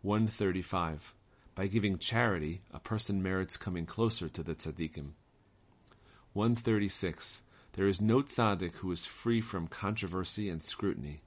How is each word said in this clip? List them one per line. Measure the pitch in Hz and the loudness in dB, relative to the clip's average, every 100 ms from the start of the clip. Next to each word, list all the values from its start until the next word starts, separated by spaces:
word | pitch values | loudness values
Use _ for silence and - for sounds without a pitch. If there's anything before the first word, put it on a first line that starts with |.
One | 98 104 110 | 2 4 4
thirty-five. | - 101 92 87 95 85 76 - - _ _ - | 2 0 0 -2 -2 0 -4 -10 -20 _ _ -16
By | - 95 | -4 0
giving | 107 101 92 | 2 2 0
charity, | - 117 117 92 76 87 - | 0 2 2 2 -2 -4 -10
a | - | -14
person | - 110 - 98 | -4 -4 0 0
merits | 92 95 92 - | 0 0 -2 -4
coming | - 87 82 | -4 -4 -4
closer | - 113 113 82 | 0 0 0 -4
to | - | -6
the | 78 78 | -6 -4
tzaddikim. | 80 76 80 - 71 76 _ _ _ _ _ _ _ - - - - | -6 -4 -6 -6 -12 -12 _ _ _ _ _ _ _ -20 -20 -20 -8
One | 98 110 117 | 0 2 2
thirty-six. | 120 110 101 - 92 78 - - - - - | 2 2 2 0 -2 -4 -8 -10 -14 -20 -14
There | - 98 | 2 2
is | 92 | 4
no | 107 123 | 6 4
tzaddik | 139 - 113 95 87 - | 4 2 2 2 -2 -4
who | 95 | -4
is | 87 - | -4 -4
free | - 117 117 | -4 2 2
from | 113 95 82 | 2 -4 -4
controversy | - 101 104 95 92 92 - 104 | -4 -2 -2 -2 -2 -2 -4 -4
and | 82 | -2
scrutiny. | - - 101 - 71 73 | -4 0 0 0 -6 -10